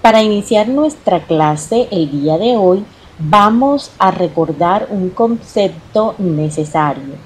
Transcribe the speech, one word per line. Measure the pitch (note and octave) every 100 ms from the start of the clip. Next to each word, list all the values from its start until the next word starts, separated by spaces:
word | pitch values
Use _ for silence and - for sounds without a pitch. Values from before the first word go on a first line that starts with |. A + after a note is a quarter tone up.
Para | A#3 A3
iniciar | A3 G#3 G3+ G#3+ G#3+
nuestra | C4+ D4+ D4 - F3
clase | - D#3+ D3+ D3+ - A3+ A#3+
el | F#3+ D3+
día | C#3+ D3 D#3+
de | A3+ A#3
hoy, | F#3 F#3+ G#3 - - -
vamos | D#3 G#3 G#3 A#3 C#4 C#4+ - -
a | F#3+
recordar | F3+ F3 E3 E3 D#3 F3 G3+ G#3+
un | G3+ F#3
concepto | F#3 A3+ A#3 - A3 G3 D#3+ - G#3+ A3 -
necesario. | F#3 D3+ D#3 D#3 D3+ D#3+ D3 C3+ C#3 C#3